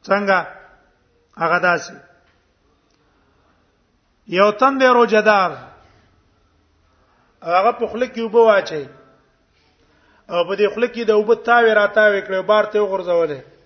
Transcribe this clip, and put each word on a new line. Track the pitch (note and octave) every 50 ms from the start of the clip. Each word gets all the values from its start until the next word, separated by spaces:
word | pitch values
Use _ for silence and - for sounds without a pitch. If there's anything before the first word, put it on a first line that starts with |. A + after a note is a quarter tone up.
| _
څنګه؟ | - G3 G3+ G3+ G3 F#3+ F3+ D#3+ - - - - - _ _ _ _ _ _ _ _ _ _ _ _ _
هغه | - E3 D#3+ E3+ F3
داسې. | E3 F3+ F3 D3+ - - - - - _ _ _ _ _ _ _ _ _ _ _ _ _ _ _ _ _ _ _ _ _ _ _ _ _ _ _ _ _ _ _ _ _ _ _ _ _ _ _ _ _ _ _ _
یو | - E3 F3+ G3+ G#3
تن | G#3 G#3 C4 C4+ C4+ C4
دی | C4
روژه | B3+ B3 A#3+ A#3+ G3+ G#3+ G#3+
دار. | G3 G#3+ G#3 G3+ F#3 E3+ C#3+ C3 - - - _ _ _ _ _ _ _ _ _ _ _ _ _ _ _ _ _ _ _ _ _ _ _ _ _ _ _ _ _ _ _ _ _ -
او | E3 F3
هغه | F#3 G3 A#3
په | B3 A#3+ A#3+
خوله | - G#3 A3+ B3+
کې | A#3+ B3 A3+
اوبه | A3+ A3 G3 A#3 A3+
واچوي. | A3+ G#3 G3 - - E3 D3+ C#3 B2+ - - _ _ _ _ _ _ _ _ _ _ _ _ _ _ _ _ _ _ _ _ _ _ _ _ _ -
او | E3 F3 E3+
په | F3 G3
دې | F#3+ G#3 G3 -
خوله | A3 A#3+
کې | A#3+ - A3+ A#3
د | G#3
اوبه | G#3+ G#3+ G#3+ A3 A#3
تاوې | G#3+ - A#3 A#3+ A#3+ A#3 A3+ G#3+ G#3+
را | G#3
تاوې | G3+ G#3 A3 G#3+ G#3 G3+ G3 F#3+
کړې، | F#3+ F#3+ F#3+ F#3 F#3+
بار | G#3+ G#3+ G#3
ته | G#3 G#3+
یې | G#3 G#3
وغورځولې. | F#3+ F#3+ F#3+ F3+ F3 F3 E3+ E3 D3+ C#3+ C3 - - _ _ _